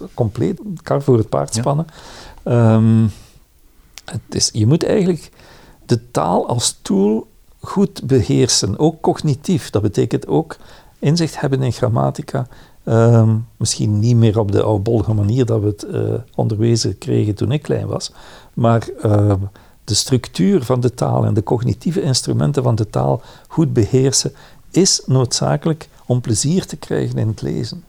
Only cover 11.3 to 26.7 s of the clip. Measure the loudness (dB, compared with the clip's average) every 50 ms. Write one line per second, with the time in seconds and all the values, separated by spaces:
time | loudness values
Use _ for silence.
11.3 | -4 -4 -4 -2 -2 0 0 -2 -2 -2 -2 0 2 0 0 0 -2 -6 -8 -6
12.3 | -6 -6 -6 -6 -10 -18 -20 -20 -20 -12 -4 0 2 4 6 6 6 6 6 4
13.3 | 2 0 -2 -6 -8 -6 -4 -4 -2 -2 -2 0 0 2 2 4 4 6 4 4
14.3 | 4 2 0 2 2 2 2 2 0 0 0 0 0 0 0 0 0 0 0 2
15.3 | 2 0 0 0 0 0 0 -2 -4 -4 -8 -6 -4 -4 -2 -2 -4 -4 -6 -6
16.3 | -4 -2 -2 -2 0 0 2 2 2 2 0 -2 -6 -6 -4 -2 0 0 0 0
17.3 | -2 -2 -2 -2 -2 -2 -2 -4 -4 -4 -4 -4 -6 -6 -8 -12 -14 -18 -20 -20
18.3 | -20 -20 -20 -10 _ 0 2 2 2 2 0 -4 -6 -4 0 2 2 4 4 2
19.3 | 2 0 -2 -6 -12 -16 -20 -20 -20 _ _ -4 -4 -4 0 0 0 -2 -2 -4
20.3 | -4 0 2 2 2 2 2 0 0 0 0 0 -2 -2 -2 0 0 0 0 2
21.3 | 0 0 0 0 -2 -2 0 -2 -4 -2 -4 -4 -4 -2 -2 -2 -2 -2 -2 -2
22.3 | -2 0 0 0 0 0 0 0 0 0 -2 -2 -2 -2 0 0 -2 -2 -6 -10
23.3 | -20 -20 -20 -6 -2 -2 0 0 2 0 0 2 2 2 2 2 0 -2 -2 -4
24.3 | -8 -12 -18 -20 -20 -20 -20 -4 0 2 2 2 0 -2 0 0 2 2 2 0
25.3 | -2 -2 -2 -2 -2 0 -2 -2 -4 -4 -8 -16 -20 -10 -4 -2 -2 -2 0 -2
26.3 | -2 0 0 0 0 0 -2 -4